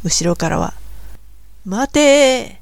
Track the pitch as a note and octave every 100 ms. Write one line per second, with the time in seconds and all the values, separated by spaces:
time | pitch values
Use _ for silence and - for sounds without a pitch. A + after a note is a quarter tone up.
0 | E3 - E3+ F3 E3 - F#3 - - -
1 | - - - - - - - G3 C4+ D4
2 | D4 C#4+ C4+ B3+ - -